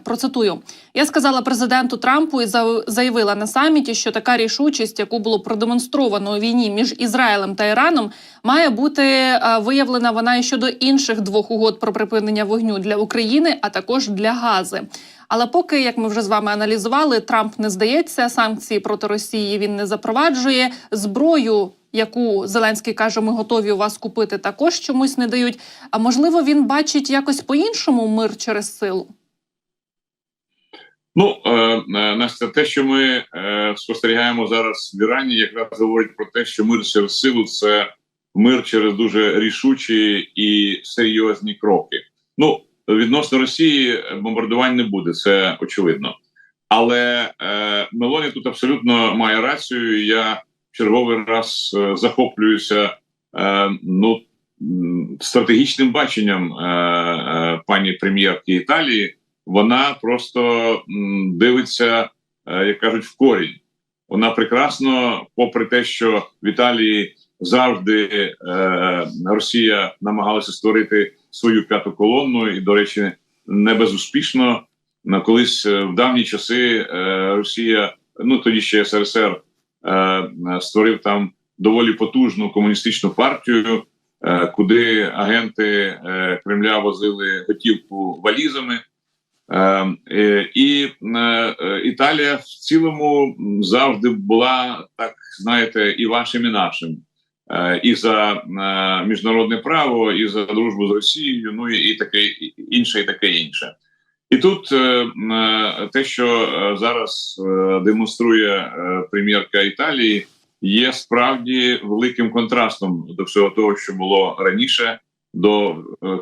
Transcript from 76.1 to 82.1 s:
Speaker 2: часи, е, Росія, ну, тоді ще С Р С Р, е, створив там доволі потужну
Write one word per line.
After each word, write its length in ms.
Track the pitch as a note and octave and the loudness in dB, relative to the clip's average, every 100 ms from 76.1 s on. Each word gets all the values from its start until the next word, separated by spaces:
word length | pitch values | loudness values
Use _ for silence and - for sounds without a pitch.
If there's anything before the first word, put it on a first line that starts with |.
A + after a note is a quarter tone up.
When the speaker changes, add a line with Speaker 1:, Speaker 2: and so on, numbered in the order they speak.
| B2 | 2
Speaker 2:
часи, 640 | G#2 G#2 - B2 B2 A2 - | -2 -6 -4 0 0 0 -2
е, 460 | F2+ F#2+ F#2+ F#2+ G2+ | -4 -2 -2 0 -2
Росія, 600 | G2+ - A2+ A2 G2+ - _ - | -2 -2 0 2 0 -6 _ -4
ну, 180 | A#2+ B2+ | 0 2
тоді 240 | A#2 A2 | 2 0
ще 240 | - G#2 G2+ | 2 2 2
С 80 | |
Р 140 | G#2 G2+ | 0 0
С 80 | A2+ | 0
Р, 260 | G#2 F2+ - _ _ _ F2+ | 0 -2 -10 _ _ _ -2
е, 760 | F#2+ F#2+ F#2+ F#2 - F2+ F2+ | 0 2 0 -4 -8 -6 -6
створив 400 | F2+ G#2+ A2 G#2+ | -2 2 2 2
там 300 | G#2 G2+ F#2+ - _ - | 0 -2 -2 -8 _ 0
доволі 360 | G2+ A2+ A#2 | 2 4 2
потужну 560 | A2 A2 | 0 0